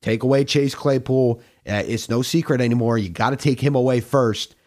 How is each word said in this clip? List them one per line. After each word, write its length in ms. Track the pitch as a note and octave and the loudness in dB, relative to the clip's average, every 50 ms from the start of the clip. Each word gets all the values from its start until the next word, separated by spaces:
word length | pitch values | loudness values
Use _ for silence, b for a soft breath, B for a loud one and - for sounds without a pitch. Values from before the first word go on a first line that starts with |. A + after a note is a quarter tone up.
Take 220 | - A2+ A2+ A2+ B2+ | -4 -4 -2 0 2
away 220 | B2+ C3+ C3+ C#3 | 2 2 2 2
Chase 300 | C3+ - D3 C#3 C#3 - | 2 0 0 0 0 -2
Claypool. 640 | - - D3 C#3 C3 B2 - C3 C3 B2+ A#2+ A#2 - b b b b b - | -2 -2 0 0 0 0 0 0 2 2 2 0 -2 b b b b b -6
Uh, 140 | G#2 G#2 - | -4 -4 -2
it's 220 | - A2+ A2 - - | -2 -4 -4 -4 -2
no 140 | A2+ A#2+ C3 | -2 -2 -2
secret 380 | - - E3+ D#3+ - D3+ B2 | 0 0 -2 0 0 0 0
anymore. 380 | B2+ A#2+ A#2 B2 A#2 A2+ A#2 A2+ | 2 2 2 2 2 2 0 0
You 100 | G#2 F#2 | -2 -4
gotta 280 | E2+ - A2 A#2+ C#3 | -4 -2 -2 -2 -2
take 240 | - - D3 C3 A#2 | 0 0 0 0 0
him 140 | C3 C#3+ C#3+ | 0 0 2
away 260 | C3 B2 C3 B2+ B2 | 2 2 2 2 0
first. 560 | A2+ - - C#3 B2+ A2+ G#2 - - - _ _ _ | 0 0 0 2 2 2 0 -2 -6 -12 _ _ _